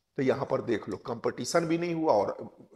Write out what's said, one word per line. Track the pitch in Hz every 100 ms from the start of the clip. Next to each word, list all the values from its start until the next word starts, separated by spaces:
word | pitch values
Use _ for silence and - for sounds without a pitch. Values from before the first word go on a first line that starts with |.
| _ -
तो |
यहां | 131 117 139
पर | 131
देख | 110 101 -
लो, | 92
कंपटीशन | - 117 123 - 123 170 165
भी | 165
नहीं | 175
हुआ | 165 156
और | 107 107 - 120 - -